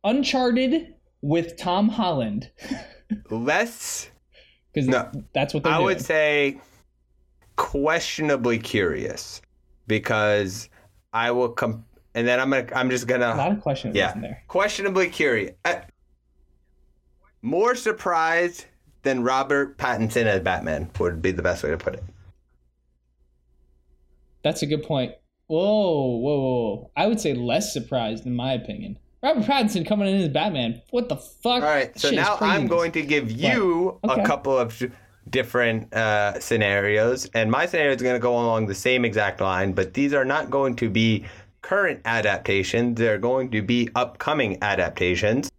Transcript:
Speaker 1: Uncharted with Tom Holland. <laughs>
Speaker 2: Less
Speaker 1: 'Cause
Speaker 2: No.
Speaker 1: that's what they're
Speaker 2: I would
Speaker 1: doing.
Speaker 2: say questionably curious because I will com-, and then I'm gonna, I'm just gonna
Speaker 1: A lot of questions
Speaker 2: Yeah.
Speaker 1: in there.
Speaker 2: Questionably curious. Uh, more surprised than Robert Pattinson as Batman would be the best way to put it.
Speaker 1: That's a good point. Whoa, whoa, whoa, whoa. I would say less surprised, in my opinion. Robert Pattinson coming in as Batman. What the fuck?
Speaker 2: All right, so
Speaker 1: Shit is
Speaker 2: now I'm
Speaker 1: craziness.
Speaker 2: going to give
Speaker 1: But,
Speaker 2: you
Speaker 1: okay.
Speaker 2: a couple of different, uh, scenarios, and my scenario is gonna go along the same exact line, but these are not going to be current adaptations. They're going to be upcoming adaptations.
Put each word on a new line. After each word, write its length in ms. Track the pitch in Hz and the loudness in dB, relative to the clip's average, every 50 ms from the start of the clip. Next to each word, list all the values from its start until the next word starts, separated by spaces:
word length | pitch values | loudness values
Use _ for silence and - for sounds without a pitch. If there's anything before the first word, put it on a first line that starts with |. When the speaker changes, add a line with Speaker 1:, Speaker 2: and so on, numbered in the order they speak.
| - | 2
Speaker 1:
Uncharted 880 | 202 233 285 262 - - 262 254 247 233 254 262 254 294 330 330 - - _ _ _ _ _ | 2 2 2 0 0 0 2 2 2 2 2 2 2 2 0 -2 -6 -20 _ _ _ _ _
with 340 | - 143 151 170 170 170 - | -2 0 0 0 0 -2 -8
Tom 320 | - - 180 175 196 208 208 | -6 -4 -2 2 2 2 2
Holland. 600 | 208 - 208 180 160 135 117 107 101 - - - _ - - - 269 - - - | 2 2 0 0 0 0 -2 -2 -4 -6 -8 -10 _ -18 -8 -8 -8 -8 -8 -16
<laughs> 400 | - - _ _ 214 - - - | -20 -20 _ _ -8 -8 -6 -8
Speaker 2:
Less 800 | 110 113 117 139 156 190 226 233 - - - - - - - - _ _ _ _ _ - - _ _ _ _ _ - | -6 -2 0 2 2 2 0 -2 -6 -12 -10 -10 -10 -10 -12 -14 _ _ _ _ _ -20 -20 _ _ _ _ _ -2
Speaker 1:
'Cause 120 | 151 135 131 | 0 0 2
Speaker 2:
No. 220 | 131 120 117 - - 127 - - | 2 0 0 -4 -12 -14 -14 -4
Speaker 1:
that's 220 | - 139 143 143 - | -2 -2 -2 0 -2
what 80 | 151 | -2
they're 100 | 139 165 | 0 2
Speaker 2:
I 60 | 156 165 | 2 2
would 160 | 175 190 190 - | 2 2 0 -2
Speaker 1:
doing. 60 | 135 | -2
Speaker 2:
say 560 | - 165 156 151 151 147 147 143 139 139 - - _ _ _ _ _ _ _ _ _ _ _ _ _ _ _ _ _ _ | 0 2 2 4 4 4 2 2 0 -2 -6 -18 _ _ _ _ _ _ _ _ _ _ _ _ _ _ _ _ _ _
questionably 1000 | - - - - 143 139 151 165 170 160 - - - 156 147 143 127 117 120 117 117 | -4 -4 -2 -2 0 0 2 0 0 -2 -4 -4 -2 0 0 0 2 2 0 0 0
curious 840 | 113 - - 107 95 85 73 - - - - - - - - - _ _ _ _ _ _ _ _ _ | -2 0 0 2 2 2 0 -2 -6 -8 -8 -10 -12 -14 -16 -18 _ _ _ _ _ _ _ _ _
because 800 | - 107 107 110 - 117 107 104 104 104 104 101 95 95 113 - - _ _ _ _ _ _ _ _ | -2 -2 -2 0 0 0 2 4 4 2 2 0 -2 -6 -10 -14 -16 _ _ _ _ _ _ _ _
I 180 | - 113 117 120 | -4 -2 0 0
will 200 | 120 123 123 117 | 2 0 0 0
com-, 340 | 117 - 135 120 110 110 - _ _ _ _ _ _ | 0 -2 -2 -2 -4 -6 -12 _ _ _ _ _ _
and 120 | 117 117 | -2 0
then 140 | 120 123 127 | 2 2 2
I'm 100 | 131 135 | 2 2
gonna, 160 | 135 131 127 123 - | 0 0 -2 -2 -2
I'm 160 | 127 127 127 | -2 0 0
just 160 | 127 123 113 | 0 -2 0
gonna 260 | 113 127 123 120 117 | 0 0 2 2 0
Speaker 1:
A 40 | 113 | 0
lot 160 | - 139 180 | 0 0 0
of 80 | 208 208 | -2 -2
questions 340 | - 156 135 - - 107 104 | -2 -4 -4 -4 -4 -2 0
Speaker 2:
Yeah. 180 | 101 95 - - | 0 0 0 -2
Speaker 1:
in 60 | 104 | -6
there. 220 | - - - - - - | -10 -10 -12 -16 -16 -4
Speaker 2:
Questionably 600 | - 185 196 208 202 - 196 196 185 190 185 175 | -2 0 0 0 -2 -2 -4 0 2 2 0 0
curious. 440 | - - 156 139 120 107 98 - - _ - | 0 0 0 2 2 0 -2 -4 -8 _ -4
Uh, 120 | 170 170 - - - _ _ _ _ _ _ _ _ _ _ _ _ _ _ _ _ _ _ _ _ _ _ _ _ _ _ _ _ _ _ | -4 -4 -4 -8 -18 _ _ _ _ _ _ _ _ _ _ _ _ _ _ _ _ _ _ _ _ _ _ _ _ _ _ _ _ _ _
more 320 | - 120 147 180 214 240 254 | -6 -2 0 2 2 2 2
surprised 880 | 247 - 214 214 214 - 185 175 160 160 160 165 170 175 175 175 - - - _ _ _ _ _ _ | 0 -2 -4 -4 -2 -2 0 0 2 2 2 2 2 0 0 -4 -8 -20 -20 _ _ _ _ _ _
than 200 | - 139 131 127 | -2 0 0 2
Robert 560 | 120 127 131 131 139 - 143 139 139 139 - - | 2 2 2 2 2 2 2 0 0 -2 -4 -4
Pattinson 460 | - 127 120 - 123 110 110 120 117 | -2 -2 0 0 -2 0 2 2 2
as 160 | 107 101 95 | 2 2 2
Batman 500 | 85 95 90 80 - 80 78 73 80 85 - - | 2 0 -2 0 -2 -4 -4 -4 -6 -8 -4 -2
would 240 | 87 87 82 80 | -2 -2 -2 -2
be 80 | 82 92 | -2 -2
the 120 | 92 87 | -2 0
best 200 | 85 90 87 - | -2 -2 -2 -2
way 80 | - 73 | -4 -4
to 60 | 80 82 | -4 -4
put 160 | - - - | -4 -8 -8
it. 80 | - 92 90 - - - - - _ _ _ _ _ _ _ _ _ _ _ _ _ _ _ _ _ _ _ _ _ _ _ _ _ _ _ _ _ _ _ _ _ _ _ _ _ _ _ _ _ | -8 -14 -16 -18 -20 -20 -20 -20 _ _ _ _ _ _ _ _ _ _ _ _ _ _ _ _ _ _ _ _ _ _ _ _ _ _ _ _ _ _ _ _ _ _ _ _ _ _ _ _ _
Speaker 1:
That's 200 | - 147 156 - | -2 -2 -2 -2
a 40 | 156 | -2
good 160 | 143 151 147 | -2 -2 -4
point. 300 | - - 156 135 127 - - - _ _ _ _ _ | -2 -2 -2 -2 -2 -4 -6 -16 _ _ _ _ _
Whoa, 140 | - 156 165 | -4 -2 0
whoa, 580 | 185 202 214 214 202 180 165 143 135 127 123 113 | 2 2 2 2 2 2 2 0 0 0 -2 -2
whoa, 200 | 123 143 147 139 | 0 0 0 0
whoa. 500 | 135 131 127 123 117 107 101 - - - _ | 0 0 0 0 0 -2 -4 -6 -12 -10 _
I 100 | 139 175 | 0 2
would 140 | 214 240 220 | 2 2 0
say 140 | - 156 131 | 0 -2 -2
less 380 | 123 120 120 120 160 214 - | 0 0 0 0 0 -2 -2
surprised, 540 | - 135 110 - 143 123 117 107 113 110 - | -6 -8 -6 -4 -4 -2 -2 -2 -6 -6 -6
in 80 | 127 123 | -4 -4
my 180 | 120 120 135 131 | -2 -2 -2 -4
opinion. 440 | 110 - - 104 - - - - - _ _ _ _ | -4 -6 -8 -12 -10 -10 -12 -12 -14 _ _ _ _
Robert 220 | - 269 320 254 214 | -2 0 0 2 2
Pattinson 420 | 220 285 269 226 214 - 185 160 | 2 2 2 2 2 0 -2 0
coming 220 | - 208 208 202 196 | 0 0 0 2 2
in 120 | 196 196 | 2 2
as 80 | 180 151 | 2 2
Batman. 540 | 135 151 165 208 170 135 117 113 117 - - - | 0 0 0 0 -2 -2 -2 -2 -4 -6 -10 -4
What 180 | - 240 240 247 | -2 -2 -2 -2
the 80 | 202 | -6
fuck? 460 | - - - - _ - 233 240 247 | -8 -8 -18 -20 _ 0 0 0 2
Speaker 2:
All 60 | 247 254 | 2 2
right, 300 | 151 139 135 131 - - | 2 2 0 -2 -4 -2
so 100 | - 147 | 0 2
Speaker 1:
Shit 80 | 233 165 | 4 4
is 60 | 175 | 2
Speaker 2:
now 80 | 202 208 | 2 2
I'm 40 | - | 2
Speaker 1:
craziness. 300 | - 160 185 196 135 - | 2 2 2 2 2 2
Speaker 2:
going 220 | 170 170 170 165 | 2 2 2 0
to 100 | 160 160 | -2 -4
give 220 | 151 139 151 147 123 110 | 0 2 0 0 0 -2
Speaker 1:
But, 80 | 110 | -4
Speaker 2:
you 640 | 120 165 226 247 240 202 180 170 165 180 185 - - - | 0 0 2 2 2 2 2 2 2 0 -2 -2 -2 -2
Speaker 1:
okay. 160 | 170 131 117 | 0 0 2
Speaker 2:
a 60 | 196 | 2
couple 320 | 113 - - - 135 135 127 | 2 2 0 0 0 2 2
of 240 | 120 113 113 - 123 123 - - - - _ _ _ - | 0 -2 -2 -6 -6 -6 -6 -14 -20 -20 _ _ _ -2
different, 600 | - 131 123 117 - 127 120 117 113 110 110 - - | 0 0 0 2 2 2 2 2 2 -2 -4 -4 -2
uh, 440 | 110 113 107 107 104 104 101 101 - | 0 2 2 2 2 2 0 -2 -4
scenarios, 840 | - - 117 110 104 101 101 101 98 104 104 107 110 120 127 131 - - - | -2 0 2 2 4 4 4 4 2 4 4 4 4 2 2 -2 -4 -2 0
and 160 | 117 110 110 | 0 2 2
my 140 | 117 139 165 | 2 0 0
scenario 300 | 175 - 165 147 143 135 | 0 2 2 2 2 2
is 80 | 120 | 2
gonna 160 | 123 127 127 120 | 0 0 0 2
go 160 | 120 123 120 | 2 2 2
along 320 | 120 120 117 113 110 110 | 2 2 2 2 0 0
the 80 | 98 98 | -2 -4
same 280 | - - 127 127 127 120 | -2 2 2 2 4 2
exact 340 | 113 104 107 104 98 90 - | 2 2 2 0 0 0 0
line, 320 | 95 95 92 90 98 98 | 0 0 2 2 0 0
but 220 | 92 98 92 92 - | 0 0 -2 -2 0
these 180 | 135 143 143 | -2 0 2
are 140 | 147 139 131 | 2 2 2
not 240 | 131 143 156 151 - | 2 0 -2 -2 -2
going 260 | - 139 135 131 120 | 0 0 0 0 0
to 140 | 117 120 110 | -2 -2 0
be 340 | 95 110 113 113 110 98 - - - - - - _ _ | 2 2 2 2 2 0 -4 -10 -18 -20 -20 -20 _ _
current 380 | - - 190 202 196 170 135 - - | -6 -2 0 0 0 0 -2 -4 -4
adaptations. 960 | 113 117 113 104 104 95 90 - - 98 98 92 - - 113 120 120 117 113 | -2 -2 0 2 0 0 0 0 0 0 0 0 0 0 0 0 0 0 0
They're 180 | 117 113 107 | 2 0 2
going 340 | 98 107 120 127 131 127 123 | 0 0 0 0 0 -2 -2
to 100 | 110 107 | -2 -4
be 260 | 101 98 120 120 120 113 - | 0 0 0 0 0 0 -2
upcoming 640 | 123 123 120 - - - - 156 151 127 104 92 - | -2 -4 -4 -6 -6 -4 -2 0 0 0 -2 -2 -2
adaptations. 880 | - 104 98 92 87 82 - - 92 90 90 85 107 104 117 135 143 - _ | -2 0 0 0 0 -2 -2 0 0 0 0 2 0 0 0 0 -2 -6 _